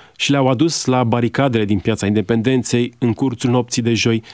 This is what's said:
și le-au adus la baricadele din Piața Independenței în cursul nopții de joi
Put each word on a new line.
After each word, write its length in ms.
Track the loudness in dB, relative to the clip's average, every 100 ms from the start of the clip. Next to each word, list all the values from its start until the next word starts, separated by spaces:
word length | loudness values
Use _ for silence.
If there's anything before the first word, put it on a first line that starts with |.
| -16 -8
și 140 | -2
le-au 180 | 2 2
adus 360 | 2 0 0
la 200 | 0 0
baricadele 600 | 2 0 0 0 0 2
din 140 | 0 0
Piața 280 | 0 -2 0
Independenței 840 | 0 0 0 2 0 0 -2 -2 -2
în 140 | -2
cursul 380 | 0 -2 -2 0
nopții 320 | 0 0 -2
de 120 | -2
joi 280 | 0 0 -2 -4